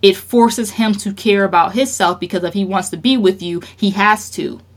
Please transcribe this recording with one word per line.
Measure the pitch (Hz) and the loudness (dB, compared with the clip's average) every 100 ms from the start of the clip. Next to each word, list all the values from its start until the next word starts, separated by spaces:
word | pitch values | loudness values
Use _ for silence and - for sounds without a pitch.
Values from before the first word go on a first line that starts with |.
It | 196 185 | 4 4
forces | - 240 233 233 220 | 0 2 2 2 -6
him | - 220 202 | -2 0 0
to | 208 | -4
care | 196 226 202 196 | -4 0 2 2
about | 175 170 202 | 2 2 0
himself, | 262 - 180 180 | -2 0 0 0
because | 175 185 | -4 -4
if | 175 | -4
he | 196 190 | -4 -2
wants | 190 180 | -4 -4
to | 175 | -4
be | 226 262 | 0 2
with | 190 190 | 2 0
you, | 175 170 - - | -6 -8 -10 -4
he | 202 | -4
has | 196 208 214 - | 2 2 2 -2
to. | - - - _ | -8 -8 -10 _